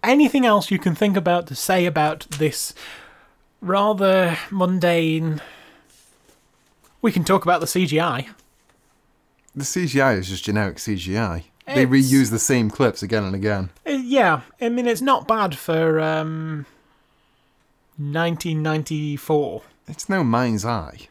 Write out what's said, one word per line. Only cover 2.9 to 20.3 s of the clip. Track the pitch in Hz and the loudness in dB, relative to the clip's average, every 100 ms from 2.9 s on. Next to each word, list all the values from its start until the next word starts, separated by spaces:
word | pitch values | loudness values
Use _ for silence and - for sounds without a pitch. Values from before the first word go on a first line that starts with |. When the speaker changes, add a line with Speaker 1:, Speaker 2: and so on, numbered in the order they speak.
| - - - _ _ _ _ | -20 -20 -20 _ _ _ _
Speaker 1:
rather | 180 196 208 202 196 190 175 165 - | -2 0 2 2 4 4 2 -2 -6
mundane? | 196 180 185 175 170 160 160 160 151 - - - - _ _ _ _ _ _ _ _ _ _ _ _ | -2 0 2 2 2 2 0 -2 -4 -8 -20 -20 -20 _ _ _ _ _ _ _ _ _ _ _ _
We | 233 | 0
can | 190 | 0
talk | 156 190 | 2 2
about | 165 175 | 4 0
the | 165 | 0
C | 180 | 0
G | 175 151 | 0 0
I. | 170 143 131 - _ _ _ _ _ _ _ _ _ _ _ | 0 -4 -8 -14 _ _ _ _ _ _ _ _ _ _ _
Speaker 2:
The | 143 | -10
C | 139 - 170 | -4 -2 0
G | 139 | 2
I | 135 | 4
is | 104 92 | 2 -2
just | 95 | -8
generic | - 104 101 - | -2 -2 -2 -6
C | - 101 | -6 -4
G | 90 101 | -2 -2
I. | 110 85 - _ - | -2 -4 -10 _ -4
They | 269 | 0
Speaker 1:
It's | 131 | 4
Speaker 2:
reuse | 135 131 135 120 | 4 6 4 4
the | 110 | 0
same | - 127 110 | 2 2 0
clips | - 131 - | 2 0 0
again | 98 110 | -4 -2
and | 98 | -2
again. | 98 104 101 95 _ - | -2 -2 -2 -6 _ -6
Speaker 1:
Uh, | |
yeah, | 277 247 269 196 151 - _ | -6 0 2 4 0 -4 _
I | 233 | -4
mean, | 240 240 | 0 0
it's | 226 | 0
not | 262 262 - | 0 0 0
bad | 220 196 143 | 0 0 -4
for, | - 160 160 156 | -2 0 2 2
um, | 156 156 156 160 160 151 143 _ _ _ _ _ _ _ _ _ _ _ _ - | 0 -2 -4 -6 -8 -8 -12 _ _ _ _ _ _ _ _ _ _ _ _ -12
nineteen | 143 151 170 165 175 156 | -6 -2 -2 -2 -4 -2
ninety-four. | 156 156 147 156 151 143 - 151 139 110 - _ - | 0 -2 -2 -6 -4 -8 0 0 0 -6 -14 _ -20
Speaker 2:
It's | 156 - | -16 -4
no | 190 | 0
Mind's | 135 | 2